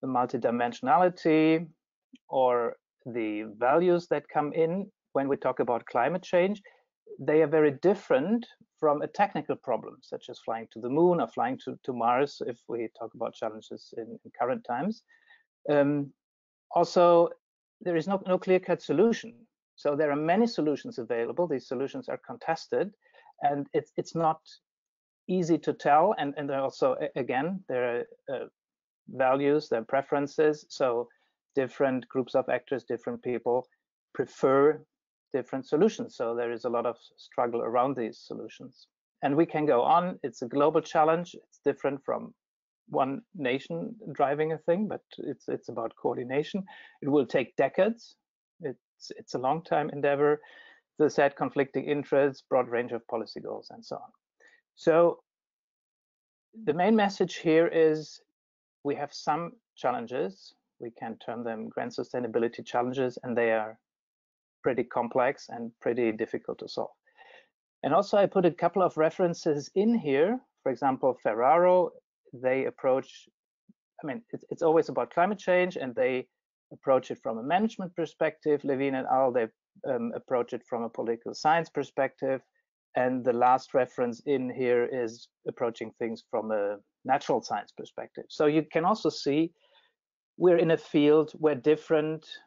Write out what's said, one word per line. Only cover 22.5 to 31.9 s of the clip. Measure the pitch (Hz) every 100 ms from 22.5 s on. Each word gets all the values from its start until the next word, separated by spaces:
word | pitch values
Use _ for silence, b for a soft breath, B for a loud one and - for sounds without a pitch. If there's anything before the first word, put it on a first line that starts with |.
| 165 - 120 180 - b b b b
and | 147 143 143
it's, | 160 143 -
it's | - 165
not | 160 160 _ - _ _ _ _ _ _ -
easy | 185 165 160
to | -
tell. | 143 156 147 180 -
And, | 143 143
and | 143
there | 139
also, | 135 - 139 127
a-, | 147 -
again, | 123 127 151 190 -
there | 127 123 120 - - -
are, |
uh, | 127 117 _ _ _ _ _ -
values, | 127 131 135 139 151 147
there | 117
are | 110
preferences. | 135 - 151 143 - 151 151 -
So | - 135 117 120 _ _ _ _ -
different | 127 - 139